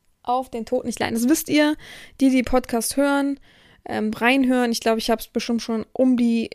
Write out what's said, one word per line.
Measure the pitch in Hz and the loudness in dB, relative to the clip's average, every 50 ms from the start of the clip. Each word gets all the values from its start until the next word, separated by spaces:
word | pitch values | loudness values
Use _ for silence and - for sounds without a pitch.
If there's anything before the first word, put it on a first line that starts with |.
| _ _ _ _ - | _ _ _ _ -6
auf | - 247 254 262 254 | -4 -2 -2 -2 -4
den | - 233 220 | -8 -10 -6
Tod | - - 254 - | -2 -2 -2 -2
nicht | 240 214 - | -2 -4 -4
leiden. | 220 - 226 | -2 -2 -2
Das | 226 233 247 | 0 2 2
wisst | 311 320 - - | 2 2 0 2
ihr, | - 294 302 294 302 - - - - - - - - - | 2 4 4 4 2 -2 -6 -14 -20 -20 -20 -14 -4 0
die, | 269 269 | 2 4
die | 254 262 240 | 4 4 2
Podcast | - - 254 254 - - 233 226 - - - | 2 2 0 0 0 -2 -4 -4 -2 0 0
hören, | 285 285 285 277 277 277 277 - - _ _ _ _ _ _ _ - | 2 2 2 0 0 -2 -4 -6 -10 _ _ _ _ _ _ _ -12
ähm, | - - 220 214 214 220 | -8 -6 -4 -4 -4 -4
reinhören. | - 226 240 262 277 262 254 254 254 247 233 233 | 0 2 2 4 4 4 2 2 2 2 0 -2
Ich | - | -2
glaub, | - 226 226 220 | 0 0 0 0
ich | - - | 0 0
hab's | 233 220 - - | -2 -2 -2 -4
bestimmt | - 233 - - 240 226 | -6 -4 -4 -2 -4 -4
schon | - - 226 220 214 - - | -4 -4 -6 -6 -6 -6 -2
um | - 254 254 254 233 | 0 2 4 4 4
die | 240 233 226 226 226 - - | 2 2 2 0 -2 -4 -8